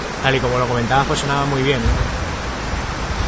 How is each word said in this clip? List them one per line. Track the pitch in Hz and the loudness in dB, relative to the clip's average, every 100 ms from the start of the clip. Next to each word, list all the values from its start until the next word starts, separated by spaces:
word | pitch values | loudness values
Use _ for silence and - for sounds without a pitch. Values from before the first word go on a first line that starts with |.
| - - | -6 -2
tal | 135 | 0
y | 135 | 2
como | 123 123 | 2 0
lo | 123 | 0
comentabas, | 120 117 135 139 | 0 2 2 2
pues | 147 | 0
sonaba | 139 143 | 0 0
muy | 143 135 | 0 2
bien, | 135 131 | 2 2
¿no? | - - - - - - - - - - - - - - | 2 2 0 -2 -4 -4 -4 -4 -4 -4 -4 -4 -4 -2